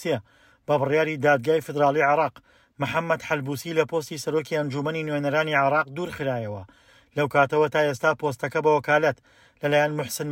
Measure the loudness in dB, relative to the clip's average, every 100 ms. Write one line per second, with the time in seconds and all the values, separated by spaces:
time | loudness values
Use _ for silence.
0 | -4 -4 -6 _ _ _ -2 0 2 0
1 | 0 2 2 4 2 0 0 0 2 4
2 | 2 2 0 -4 _ _ _ -8 -4 -2
3 | -2 -4 -2 -4 -2 -6 -2 0 0 -2
4 | -6 -8 -2 -2 -2 -4 -2 -4 -4 -4
5 | -4 -2 0 0 2 2 2 2 -2 -6
6 | -8 -4 -4 -4 -6 -10 -14 _ _ _
7 | _ -4 0 2 4 4 2 2 0 2
8 | 0 0 -2 -4 -4 0 2 2 2 2
9 | 2 -2 _ _ _ _ 0 2 2 -2
10 | -6 -6 -4